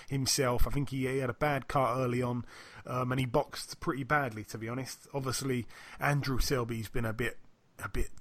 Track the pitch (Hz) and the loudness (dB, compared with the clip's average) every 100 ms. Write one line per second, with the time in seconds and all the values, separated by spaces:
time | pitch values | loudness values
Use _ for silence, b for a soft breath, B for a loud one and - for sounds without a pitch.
0 | b 139 131 - 131 120 - 143 143 135 | b -2 2 2 4 6 6 6 -2 -2
1 | 131 135 131 117 151 139 - 143 127 127 | -2 0 -2 0 0 0 0 2 2 2
2 | 127 120 123 123 117 b b b - 127 | 0 0 0 -2 -4 b b b -6 -2
3 | 127 127 131 147 - - - - - 135 | 0 0 2 2 0 -4 -12 -6 -4 -4
4 | 127 151 135 110 104 113 113 123 127 - | 0 2 0 -4 -10 -8 -6 -6 -6 -12
5 | - 143 131 123 135 123 113 b b b | -6 -4 -2 -2 0 0 -2 b b b
6 | 139 143 135 127 - 135 117 117 110 123 | 0 2 2 2 4 2 0 -4 -2 0
7 | 117 110 120 - - - _ - - - | 0 0 -4 -4 -16 -20 _ -12 -8 -2
8 | - - | -2 -2